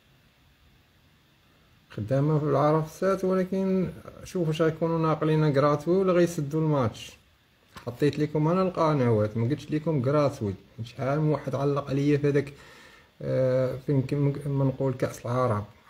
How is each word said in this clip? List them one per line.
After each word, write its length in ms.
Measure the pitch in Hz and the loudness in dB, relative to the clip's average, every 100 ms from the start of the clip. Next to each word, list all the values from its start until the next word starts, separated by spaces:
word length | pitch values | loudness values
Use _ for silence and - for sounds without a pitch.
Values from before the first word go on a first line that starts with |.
| _ _ _ _ _ _ _ _ _ _ _ _ _ _ _ _ _ _ _ | _ _ _ _ _ _ _ _ _ _ _ _ _ _ _ _ _ _ _
خدامه 480 | - 104 135 147 156 | -10 -2 0 2 2
في 60 | |
العرفسات، 800 | 151 139 151 156 156 - 185 190 | 2 2 2 2 -2 -4 -2 0
ولكن 680 | 185 185 185 190 190 185 180 - - - | 0 0 0 -2 0 0 -2 -6 -18 -18
شوف 240 | - 185 160 | -10 -4 -2
واش 140 | 156 | 2
غيكونوا 360 | 160 160 165 165 | 0 0 -2 0
ناقلينها 520 | 160 156 156 156 156 | 0 0 2 2 2
غراتوي 460 | 135 147 147 165 185 | 4 2 2 2 2
ولا 160 | 185 | 4
غيسدوا 480 | 175 170 165 143 160 | 4 2 0 -2 0
الماتش. 600 | 156 143 113 - - - _ _ _ _ _ - 120 | 2 2 0 -2 -18 -20 _ _ _ _ _ -14 -12
حطيت 320 | 117 147 147 | 0 0 0
لكم 300 | 151 151 151 | -2 2 2
انا 140 | 185 | 2
القنوات، 760 | 185 165 160 147 120 107 104 113 | 0 2 0 2 2 2 2 0
ما 120 | 117 | -2
قلتش 220 | 147 - | -2 -4
لكم 320 | 151 165 151 | -4 0 0
غراتوي. 500 | 123 151 139 127 104 92 - - | 2 2 2 0 -6 -6 -12 -14
شحال 360 | 117 - 127 151 | -14 -6 -2 0
من 80 | 151 | 0
واحد 260 | 143 135 | 0 -2
علق 360 | 131 143 143 139 | -2 0 -2 -2
عليا 280 | 139 143 143 | 0 2 2
في 100 | 143 | 4
هذاك، 240 | 143 139 - - - - - - - | 2 -2 -10 -20 -20 -20 -20 -20 -12
آه، 540 | 139 131 131 131 127 131 - | -4 0 2 2 0 -4 -2
فين 160 | 139 | 0
كن-، 460 | 131 143 139 139 143 | 0 0 0 0 -4
ما 160 | 139 | 0
نقول 300 | 135 131 135 | 0 0 -4
كاس 320 | 127 - - - | -2 -4 -6 -4
العرب، 380 | 123 123 101 104 - | 0 0 0 -4 -16